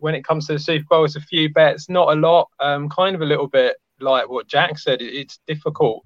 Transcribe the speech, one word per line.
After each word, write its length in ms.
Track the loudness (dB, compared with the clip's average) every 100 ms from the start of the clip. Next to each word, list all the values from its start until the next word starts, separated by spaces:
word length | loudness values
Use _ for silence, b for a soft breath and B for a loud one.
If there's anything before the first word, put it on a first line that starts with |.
when 120 | -4
it 100 | -6
comes 220 | -4 -4 -2
to 60 |
the 60 | -4
Super 260 | -2 -4 2
Bowl, 180 | 2 2
it's 100 | -2
a 60 |
few 300 | -6 -2 0
bets, 380 | 4 4 2 -2
not 200 | 2 2
a 100 | 4
lot. 300 | 4 4 2 -2
Um, 300 | -2 -2 -4
kind 260 | -2 -2 -2
of 60 |
a 40 | -2
little 220 | -2 0
bit 300 | 2 2 -2 _ _
like 280 | 0 0 0
what 180 | -8 -4
Jack 300 | 0 0 -2
said. 240 | -4 -4
It, 140 | -4 -12
it's 240 | -14 -16 -10
difficult, 560 | -8 -6 -2 -2 -2